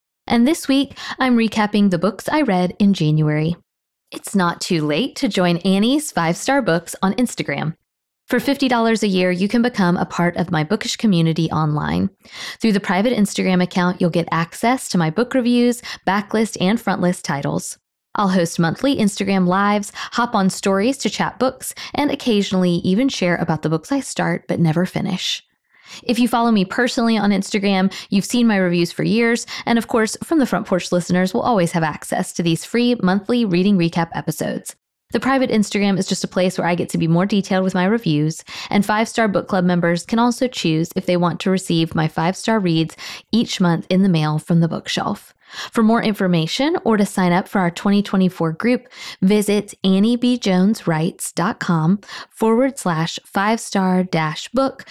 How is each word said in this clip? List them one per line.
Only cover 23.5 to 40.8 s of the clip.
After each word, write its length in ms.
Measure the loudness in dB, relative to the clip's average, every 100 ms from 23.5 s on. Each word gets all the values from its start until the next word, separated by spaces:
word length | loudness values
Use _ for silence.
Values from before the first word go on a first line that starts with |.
| -2
the 60 | -2
books 240 | -4 -2
I 80 | -4
start 460 | -4 -4 -2 -4 -4
but 100 | 0
never 280 | 2 2 0
finish. 580 | -2 -4 -4 -4 -8 -10 _ _ _ -20 -10
If 160 | -4 0
you 80 | 2
follow 240 | 2 2
me 140 | 2
personally 520 | 2 0 -2 0 0 2
on 140 | 2
Instagram, 640 | 0 0 -2 0 2 0 -2 -4
you've 140 | -2
seen 240 | 0 2 2
my 80 | 4
reviews 340 | 2 2 0
for 140 | -2
years, 420 | 0 2 2 0 -4 -8 -2
and 120 | 0
of 80 | 0
course, 300 | 0 0 -4
From 160 | -2 0
the 60 | 2
Front 200 | 0 0
Porch 240 | -2 0
listeners 420 | -2 0 0 0
will 100 | 0
always 280 | 0 2 2
have 120 | 0
access 480 | -2 -4 -6 -4 -4
to 100 | -2
these 220 | -2 -2
free 320 | -2 0 2 2
monthly 480 | 2 0 0 0
reading 340 | 2 2 4 4
recap 300 | 2 0 -4
episodes. 600 | -4 -6 -6 -6 -6 -10 -16 _ _ _
The 80 | -4
private 300 | 0 0 2
Instagram 460 | 0 0 0 0 0
is 120 | -2
just 160 | -4
a 40 | -4
place 300 | 0 0 0
where 80 | -2
I 80 |
get 140 | -2 -2
to 80 | -2
be 100 | 2
more 160 | 2
detailed 380 | 2 0 0 0
with 120 | 0
my 100 | 0
reviews, 580 | 0 0 0 0 0 -4 -12 -16 -2
and 160 | 0
Five 240 | 2 0 0
Star 200 | 0 0
Book 180 | 0 0
Club 180 | 0
members 400 | 2 2 2 0
can 140 | 0 0
also 300 | 2 0 -2
choose 420 | -2 -2 0